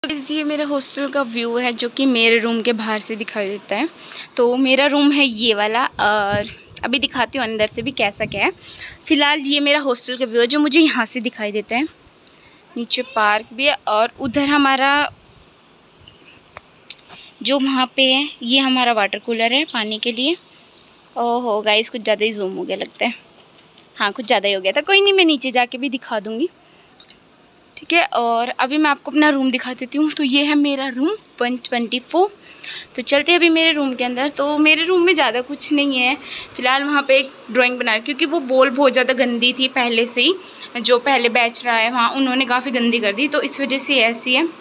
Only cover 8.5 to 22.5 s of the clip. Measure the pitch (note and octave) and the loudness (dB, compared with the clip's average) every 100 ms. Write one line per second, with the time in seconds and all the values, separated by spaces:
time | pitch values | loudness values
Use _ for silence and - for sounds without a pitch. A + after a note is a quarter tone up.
8.5 | F#4+ - - - - - D4+ C#4+ D4+ C#4 | -4 -18 -18 -18 -18 -2 2 2 0 0
9.5 | C#4+ C#4+ D4 C#4 B3 - B3 B3+ A#3 A#3+ | 0 2 2 0 -4 -6 -6 -2 0 2
10.5 | D4 D4 C#4 D#4+ B3 A3 B3+ A#3 - G#3+ | 2 4 6 4 2 -4 -4 -8 -6 -6
11.5 | G#3 G#3 A3+ D#4 - - _ _ _ - | -6 -4 -4 -4 -8 -20 _ _ _ -20
12.5 | - _ - A#3 - B3 - G#3+ G#3 A3+ | -20 _ -12 -6 -4 -4 0 2 0 -2
13.5 | A3+ C#4 C#4+ - G#3+ A#3 - C4+ A3+ C#4 | -2 -2 0 0 0 0 -2 -4 -2 0
14.5 | D4 C#4 C4+ C4+ C#4+ D4 - - - - | 2 2 2 2 2 0 -6 -20 -20 -20
15.5 | _ _ _ _ _ - - - - _ | _ _ _ _ _ -20 -20 -20 -20 _
16.5 | - - _ _ - - - - _ A3 | -20 -20 _ _ -18 -16 -20 -20 _ 0
17.5 | C#4 C4+ C4+ B3 - C4 C4 D4 - A#3 | 2 2 2 0 2 2 2 0 -6 0
18.5 | C4+ C4+ B3+ A#3+ A3+ G3 - - A3+ A3+ | 2 4 2 2 2 0 -2 -4 -2 2
19.5 | C4 D#4+ B3 G#3+ G#3+ A#3+ A#3 C4+ F4 - | 0 0 -4 -4 -4 -6 -2 -2 -4 -8
20.5 | - - - - - _ - A#3+ A#3 B3 | -20 -20 -20 -20 -20 _ -4 -2 -2 -2
21.5 | G#3+ G#3+ G#3+ A3+ B3 G#3+ G#3 A3 G#3 F#3+ | -2 0 0 0 -6 -2 0 0 -2 -6